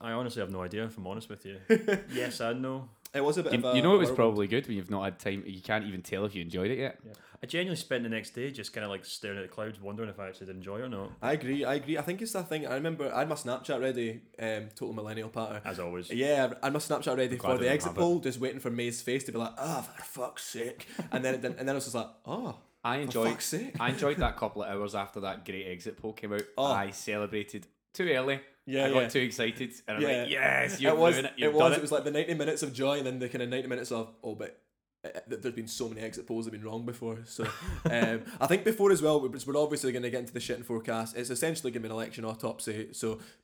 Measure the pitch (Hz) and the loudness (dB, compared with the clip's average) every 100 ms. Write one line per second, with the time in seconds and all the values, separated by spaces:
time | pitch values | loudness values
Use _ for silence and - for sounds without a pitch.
0 | 117 117 123 117 95 95 90 104 113 113 | -4 -2 -2 -2 -4 -4 -4 -4 -4 -6
1 | 92 107 - 104 98 98 - 220 208 196 | -6 -6 -8 -12 -14 -4 4 6 6 0
2 | 135 127 123 - 117 123 131 131 131 - | 0 -4 -2 -2 -2 -2 -2 -6 -8 -16
3 | - 143 147 175 160 120 127 127 160 202 | -6 0 2 2 2 2 4 6 8 8
4 | 147 127 113 104 101 120 - 101 90 101 | 8 6 6 6 4 2 0 -2 -2 -2
5 | 98 90 104 98 98 92 101 110 101 92 | -2 -2 -4 -4 -6 -10 -2 -2 0 -6
6 | - 98 104 95 85 90 101 123 135 - | -4 -2 -2 -2 -4 0 0 0 -4 -8
7 | 110 104 - - 135 165 185 160 - 127 | -16 -20 -20 -14 -4 -2 0 -2 -2 -2
8 | 117 113 107 120 139 135 101 113 104 98 | 0 -2 -4 -6 -6 -6 -8 -6 -4 -6
9 | - - 104 101 92 - 107 101 98 104 | -8 -8 -6 -6 -6 -6 -8 -8 -8 -6
10 | 110 98 95 92 95 92 92 104 127 101 | -6 -8 -10 -10 -12 -12 -8 -8 -6 -6
11 | 104 - 120 151 123 143 127 143 131 156 | -8 -4 0 0 0 0 0 0 0 -2
12 | 143 190 226 190 170 156 131 135 165 156 | -2 -4 -4 -4 -4 -4 -2 -2 -2 -2
13 | 139 127 156 147 120 127 - 131 131 123 | 0 0 0 -2 -2 -4 -2 0 0 0
14 | 113 113 - - 113 107 107 - 120 110 | -2 -4 -12 -6 -2 -2 -6 -8 -6 -6
15 | 107 110 110 117 110 107 98 92 87 90 | -6 -6 -6 -6 -4 -6 -6 -6 -4 -6
16 | 87 117 143 143 127 120 139 147 151 143 | -4 2 4 6 4 2 0 0 0 0
17 | - 127 123 123 107 123 123 147 170 175 | 2 2 2 2 2 4 4 2 2 4
18 | 175 175 131 120 131 131 131 120 120 117 | 4 4 2 -2 -2 -2 -4 -2 -2 -2
19 | - 131 135 113 117 - 151 143 113 - | 0 0 0 -4 -4 -4 -2 -2 -6 -12
20 | - 131 123 - - 120 120 - - - | -12 -6 -6 -6 -10 -6 -6 -8 -12 -10
21 | 165 131 131 131 127 - 131 139 131 120 | -6 -2 0 0 -2 -2 -2 -2 -2 -4
22 | 107 - - 196 214 107 _ _ 120 135 | -6 -10 -8 -6 -6 -10 _ _ -2 -2
23 | 143 117 113 113 - 160 269 127 120 131 | 0 2 2 0 -2 -4 -4 -2 0 2
24 | 143 160 120 - 107 104 101 101 101 104 | 2 2 0 0 -2 -2 -4 -2 -2 -2
25 | 98 104 98 92 90 95 92 90 110 - | -4 -4 -6 -6 -8 -8 -8 -8 -10 -8
26 | 110 110 107 104 - - 139 101 98 95 | -10 -8 -4 -4 -2 0 2 2 0 -4
27 | - 104 104 107 101 104 - _ _ - | -4 -2 -2 -4 -4 -8 -14 _ _ -2
28 | 175 131 131 135 - _ - 135 135 131 | 2 2 2 0 -4 _ -2 2 4 4
29 | 117 135 123 113 113 113 127 - - 107 | 4 2 2 2 0 0 -6 -8 -4 0
30 | 143 127 123 139 139 135 131 127 135 160 | 2 2 0 2 4 4 2 2 4 8
31 | 170 135 - - 151 151 165 156 147 147 | 8 8 2 2 6 8 8 8 4 2
32 | 143 147 165 160 151 - 147 123 135 147 | 2 2 2 0 0 0 -2 0 2 2
33 | 131 127 123 127 123 131 127 123 123 117 | 0 -2 -4 -2 -2 -2 -2 -4 -2 -4
34 | 110 - 110 107 107 - _ _ _ _ | -4 -8 -8 -6 -8 -10 _ _ _ _
35 | - - - 110 127 117 113 - 117 110 | -10 -10 -8 -6 -4 -4 -6 -4 -6 -4
36 | 113 - - 113 113 107 110 113 120 120 | -8 -8 -6 -4 -4 -6 -6 -6 -6 -6
37 | 113 113 117 - 110 - 127 85 165 117 | -6 -6 -8 -4 -4 -4 -6 -2 0 4
38 | 113 113 - - 135 190 220 220 196 170 | 4 2 -4 -2 2 4 4 4 6 8
39 | 151 151 131 135 127 147 151 147 131 123 | 6 6 4 -2 0 2 4 2 0 0
40 | 123 123 120 120 120 120 120 113 117 113 | 0 -2 -4 -6 -4 -4 -2 -2 0 -2
41 | 113 123 123 120 160 160 127 117 110 113 | -2 -4 -4 0 0 0 -2 -4 -4 -4
42 | 113 117 110 110 113 - 117 107 107 - | -4 -4 -6 -4 -4 -4 -4 -4 -6 -4
43 | 113 110 - - | -2 -2 -8 -20